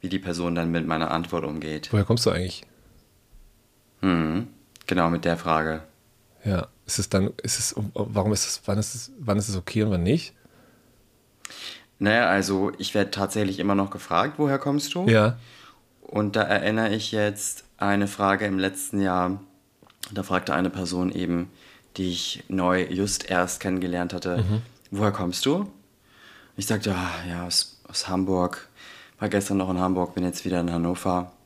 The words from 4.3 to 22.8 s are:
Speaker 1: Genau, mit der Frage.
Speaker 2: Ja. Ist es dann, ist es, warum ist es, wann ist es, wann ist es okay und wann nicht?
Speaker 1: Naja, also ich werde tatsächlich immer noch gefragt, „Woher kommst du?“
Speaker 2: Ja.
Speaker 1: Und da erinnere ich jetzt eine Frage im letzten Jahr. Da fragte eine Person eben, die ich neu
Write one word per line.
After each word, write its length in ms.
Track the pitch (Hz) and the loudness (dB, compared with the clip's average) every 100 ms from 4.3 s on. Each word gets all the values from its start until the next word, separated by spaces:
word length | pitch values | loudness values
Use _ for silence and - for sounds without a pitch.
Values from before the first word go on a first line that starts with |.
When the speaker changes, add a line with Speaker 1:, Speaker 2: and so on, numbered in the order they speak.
| 85 120 - _ - - | -2 -6 -12 _ -20 -2
Speaker 1:
Genau, 220 | 90 85 | 2 4
mit 140 | 85 | 2
der 120 | 85 85 | 0 0
Frage. 460 | 82 80 78 80 - _ _ _ _ _ | 2 2 2 -4 -8 _ _ _ _ _
Speaker 2:
Ja. 220 | 107 92 - _ | -2 0 -2 _
Ist 140 | - - | -8 -4
es 100 | 101 | 0
dann, 220 | 98 95 - | 2 0 -2
ist 160 | - - | -6 -2
es, 160 | - - 104 | -2 -4 -6
warum 380 | - 101 104 98 | -4 -2 0 2
ist 120 | 101 | 2
es, 180 | - - - | -2 -4 -2
wann 100 | 104 | -2
ist 180 | 107 | -2
es, 180 | 117 - 254 | -6 -14 -12
wann 180 | 123 104 | -2 0
ist 100 | 104 | 0
es 80 | 98 | -4
okay 280 | - 110 | -2 0
und 80 | 107 | 2
wann 100 | 95 | 2
nicht? 320 | 85 151 - - - _ - _ _ _ _ _ _ _ - - - - - _ | 2 2 -2 -18 -20 _ -20 _ _ _ _ _ _ _ -18 -14 -14 -16 -20 _
Speaker 1:
Naja, 280 | 101 113 110 | 4 6 6
also 440 | 98 92 95 92 - | 4 4 2 0 -2
ich 140 | 98 | -2
werde 180 | 104 98 | 0 0
tatsächlich 480 | - 98 110 101 95 | 0 0 0 0 0
immer 160 | 95 98 | 0 2
noch 140 | 98 | 0
gefragt, 440 | 101 - 85 123 151 | -4 0 2 2 2
„Woher 200 | 151 139 | 0 2
kommst 340 | - 143 143 | 2 0 -2
du?“ 120 | 175 185 | 0 6
Speaker 2:
Ja. 300 | 113 104 123 - - - - _ _ | 6 6 2 -10 -20 -20 -20 _ _
Speaker 1:
Und 340 | - - 107 | -6 -2 0
da 80 | 107 | 2
erinnere 500 | 104 101 104 110 113 | 4 4 2 2 2
ich 200 | 107 104 | 0 -2
jetzt 520 | 110 104 101 - - - _ | 0 0 0 -6 -8 -14 _
eine 300 | 101 101 101 | 0 2 0
Frage 380 | - 101 98 104 | 2 2 4 2
im 120 | 95 | 0
letzten 420 | 95 95 - 101 | 0 -2 -6 0
Jahr. 400 | 98 90 90 98 - _ _ _ - _ - | 2 2 0 -2 -8 _ _ _ -20 _ -12
Da 140 | 104 | -8
fragte 280 | 92 92 - | -2 -2 0
eine 140 | 73 92 | 0 0
Person 420 | 95 87 90 92 | -2 -4 0 0
eben, 380 | 90 90 87 87 - - - _ - | -2 -2 -2 -4 -10 -20 -20 _ -6
die 140 | 92 | -4
ich 320 | 87 - - - | -2 -6 -8 -6
neu 360 | 95 90 92 | 0 2 2